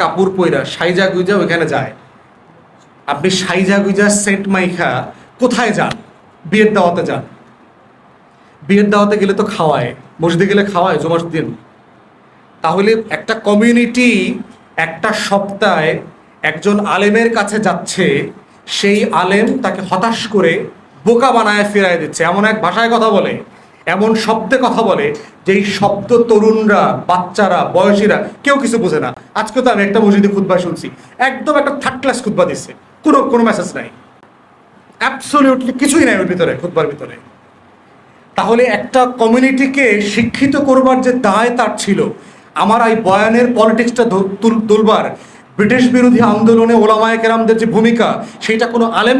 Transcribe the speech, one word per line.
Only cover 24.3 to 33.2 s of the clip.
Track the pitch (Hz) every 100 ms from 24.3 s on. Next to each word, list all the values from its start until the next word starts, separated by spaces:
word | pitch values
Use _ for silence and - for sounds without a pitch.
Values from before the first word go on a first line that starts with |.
| 226 185 262 240
কথা | 175 196
বলে, | 147 143 147 - - 185
যেই | 202 202 185
শব্দ | 196 - - 240 233
তরুণরা, | 208 220 220 214 190 139 123 -
বাচ্চারা, | 180 - - 190 175 135
বয়সীরা | 170 202 202 208 151 - -
কেউ | 285 277
কিছু | 226 226
বোঝে | 180 151
না। | 127 117 - 208
আজকে | 220 262
তো | 254
আমি | 202 202
একটা | 220
মসজিদে | 202 202 202
খুতবা | 196 175 175
শুনছি, | 170 156 - - - - 262
একদম | 262 302 285
একটা | 277 -
থার্ড | 262 254
ক্লাস | 269 233
খুতবা | 208 180 170
দিচ্ছে, | 135 - - _ _
কোনো, | 311 277